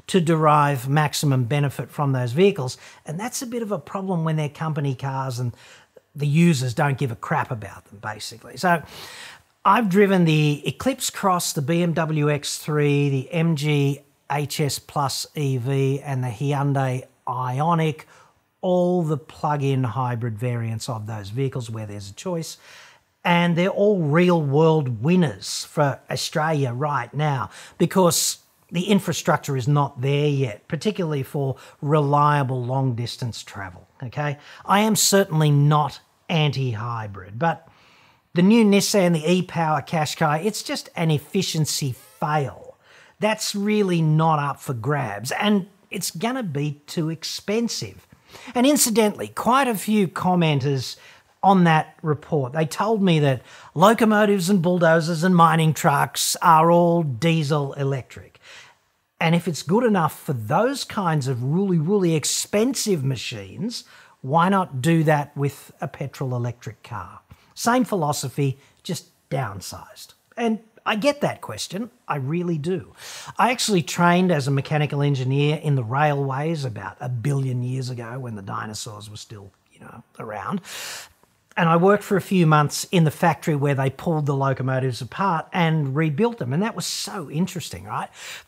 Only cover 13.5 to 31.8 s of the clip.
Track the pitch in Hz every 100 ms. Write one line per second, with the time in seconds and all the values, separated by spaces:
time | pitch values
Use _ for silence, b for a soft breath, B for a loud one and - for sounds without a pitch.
13.5 | 147 151 147 139 143 _ _ - 143 143
14.5 | - 139 - - 151 135 - - 156 139
15.5 | 127 123 135 135 139 143 131 127 104 143
16.5 | 139 143 135 131 131 - _ - 127 127
17.5 | 131 165 165 160 - - b b b _
18.5 | - 185 180 175 180 156 151 - - 156
19.5 | 147 139 131 123 127 123 120 120 101 123
20.5 | 120 113 113 - 110 107 107 98 120 135
21.5 | 135 113 113 107 101 98 - 185 170 160
22.5 | - B B B B B _ 180 175 175
23.5 | 165 185 - 208 190 147 160 180 170 143
24.5 | 147 160 156 127 107 147 185 147 95 -
25.5 | - - 165 139 - - - - 160 156
26.5 | 151 131 123 147 143 120 143 151 131 98
27.5 | B B B 170 190 170 - - - _
28.5 | _ - 170 208 196 - - - 151 -
29.5 | 135 120 147 139 120 135 143 151 139 127
30.5 | 104 - 156 214 196 160 143 131 147 135
31.5 | - B B